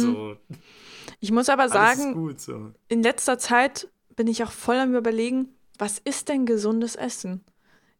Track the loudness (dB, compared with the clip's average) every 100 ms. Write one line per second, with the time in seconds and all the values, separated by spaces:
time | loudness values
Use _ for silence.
0 | 2 0 -6 -12 -18 -20 -20 -20 -20 -20
1 | -20 -10 0 2 2 4 4 6 4 4
2 | 0 -2 -6 -8 -12 -12 -12 -14 -4 2
3 | 2 2 0 0 2 2 2 -2 -16 _
4 | _ -2 -2 0 -4 -6 0 2 2 0
5 | 0 0 0 0 -4 _ _ -8 -6 -4
6 | -6 -6 -2 0 2 2 2 0 -2 -4
7 | -8 -8 -10 -10 _ _ _ _ _ _